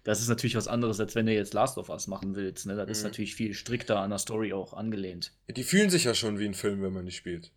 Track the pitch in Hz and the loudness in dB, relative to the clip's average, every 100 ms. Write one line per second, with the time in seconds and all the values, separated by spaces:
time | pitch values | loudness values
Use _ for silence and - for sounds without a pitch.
0 | - 104 117 117 123 113 104 120 117 101 | 0 2 2 2 2 0 0 0 2 0
1 | 107 117 113 107 101 104 127 - - 80 | 0 2 4 4 2 2 2 0 -8 -8
2 | - 98 95 98 95 90 101 101 98 107 | -6 -6 -4 -4 -4 -6 -6 -4 -2 -4
3 | 104 - 101 - 113 101 - 120 - 104 | -4 -4 -6 -2 -4 -4 -4 -4 0 0
4 | 98 101 - 110 110 95 92 - 110 107 | 2 -2 -2 -2 -2 -2 -6 -6 -4 -4
5 | 92 87 - _ - 117 127 190 208 175 | -4 -8 -12 _ -10 -6 4 6 8 6
6 | 123 110 113 104 104 95 107 101 95 95 | 4 2 0 0 -2 0 -2 0 -2 -4
7 | 90 90 - 87 - | -6 -8 -8 -8 -10